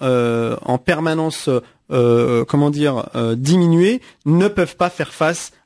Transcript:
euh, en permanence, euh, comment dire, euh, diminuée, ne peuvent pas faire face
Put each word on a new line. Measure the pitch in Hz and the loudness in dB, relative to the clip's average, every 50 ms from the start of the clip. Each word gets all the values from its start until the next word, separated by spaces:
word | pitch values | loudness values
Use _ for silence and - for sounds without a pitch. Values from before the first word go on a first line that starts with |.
euh, | 139 131 127 123 120 117 117 117 117 113 117 - | -2 0 0 0 0 0 0 -2 -2 -2 -4 -6
en | - - 127 127 | -4 -4 -4 -2
permanence, | - - 165 156 160 160 160 160 160 160 - - - 147 127 120 - - _ _ _ - | 0 -2 -2 0 0 -2 -2 -2 -2 -4 -4 -6 -2 -2 -2 -2 -2 -6 _ _ _ -4
euh, | 143 127 120 120 117 120 123 127 120 117 120 | 0 2 2 4 4 4 2 2 0 0 -2
comment | - - 143 143 147 | 0 0 0 2 2
dire, | 147 147 147 143 131 113 - - - | 0 0 0 0 -2 -2 -6 -6 -6
euh, | 120 117 113 117 | -4 -2 -2 -2
diminuée, | 120 131 147 175 185 170 170 165 170 180 208 247 254 - - - _ - | -2 0 2 4 4 4 4 4 4 4 2 0 -2 -6 -12 -18 _ -2
ne | 147 160 175 190 208 | 0 2 2 2 2
peuvent | 202 196 175 - - | 0 0 -2 -2 -2
pas | - 180 175 | -4 -4 -2
faire | - - 143 - | -2 -6 -8 -8
face | - - 160 160 170 - - - _ _ _ | -4 -2 -2 -2 -2 -4 -8 -16 _ _ _